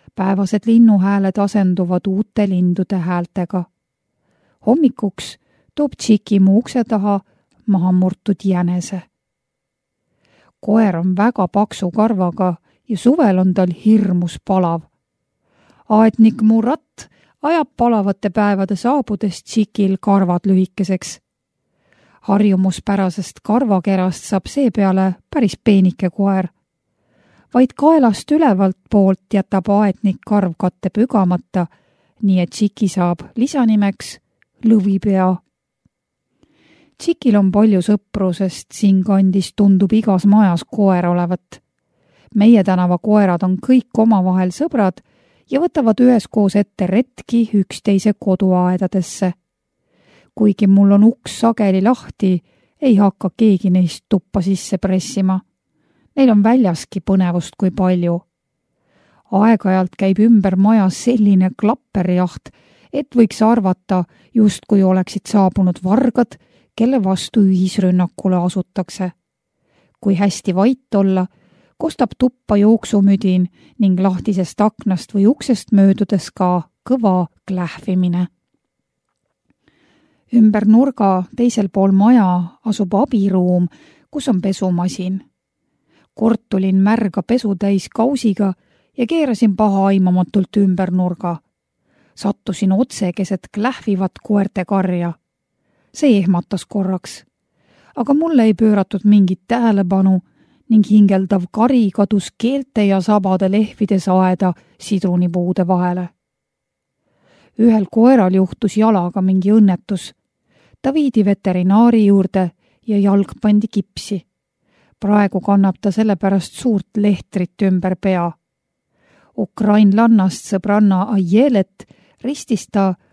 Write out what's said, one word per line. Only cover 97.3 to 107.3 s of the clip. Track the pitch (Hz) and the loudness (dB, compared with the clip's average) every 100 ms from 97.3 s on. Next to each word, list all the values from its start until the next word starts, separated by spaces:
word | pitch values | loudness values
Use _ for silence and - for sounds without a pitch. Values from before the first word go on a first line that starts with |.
| _ _ _ _ _ _ - | _ _ _ _ _ _ -6
aga | 240 | -2
mulle | 294 330 277 220 | 0 0 2 2
ei | |
pööratud | 190 220 208 190 196 | 2 2 0 -2 -2
mingit | 208 208 185 185 - | 2 4 2 -2 -4
tähelepanu | 240 233 202 180 190 190 185 - _ _ _ - | -2 0 0 0 0 2 0 -4 _ _ _ 0
ning | 220 202 | 2 4
hingeldav | 214 202 190 190 190 180 | 4 4 2 0 -2 -4
kari | 214 247 254 202 | -2 0 2 0
kadus | - 202 202 - - | 0 -2 -2 -4 -6
keelte | 233 277 262 226 202 | -4 -4 -4 -2 0
ja | 190 | 0
sabade | 175 208 190 185 190 | 0 0 0 0 0
lehvides | 202 208 - 208 196 190 | 0 -2 -4 -2 -2 0
aeda | 185 185 185 185 - _ _ | 2 2 0 -2 -4 _ _
sidrunipuude | - 196 185 180 180 175 175 180 180 | -6 -4 -2 0 -2 -2 -4 -2 -2
vahele. | 180 180 180 175 _ _ _ _ _ _ _ _ _ _ _ _ | -2 -2 -4 -8 _ _ _ _ _ _ _ _ _ _ _ _